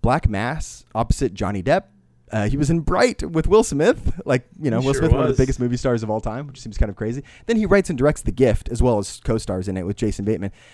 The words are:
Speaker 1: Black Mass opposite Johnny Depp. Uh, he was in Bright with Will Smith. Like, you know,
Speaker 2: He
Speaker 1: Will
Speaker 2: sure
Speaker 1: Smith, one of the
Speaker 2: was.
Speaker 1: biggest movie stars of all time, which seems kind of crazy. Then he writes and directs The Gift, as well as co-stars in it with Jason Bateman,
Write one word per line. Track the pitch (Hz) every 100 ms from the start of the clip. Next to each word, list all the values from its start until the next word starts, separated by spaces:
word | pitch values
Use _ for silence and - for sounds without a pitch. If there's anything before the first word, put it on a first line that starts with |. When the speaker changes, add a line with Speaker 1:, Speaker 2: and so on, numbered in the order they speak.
Speaker 1:
Black | 113 143 -
Mass | 101 117 156 - - _
opposite | 110 117 - 135
Johnny | 95 98 101
Depp. | 90 175 - _ _ _ _
Uh, | 110 104
he | 139
was | 151
in | 170
Bright | 147 180 247 -
with | - 160 160
Will | 208
Smith. | - 143 175 - - - -
Like, | 127 - -
you | 147
know, | 113
Speaker 2:
He | 131
Speaker 1:
Will |
Speaker 2:
sure | 135
Speaker 1:
Smith, | 156
one | 143
of | 127
the |
Speaker 2:
was. | 127
Speaker 1:
biggest | 131 127
movie | 123 120
stars | 135 120
of | 107
all | 110
time, | 113 113 143
which | 127
seems | 117 104
kind | 104
of | 95
crazy. | 110 123 - - -
Then | 226
he |
writes | 202 196 185
and | 143
directs | 143 151
The | -
Gift, | 90 123 110 -
as | 113
well | 123 107
as | 98 -
co-stars | - 113 - 95 92
in | 95
it | 90
with | 101
Jason | 110 101 101
Bateman, | 104 95 - -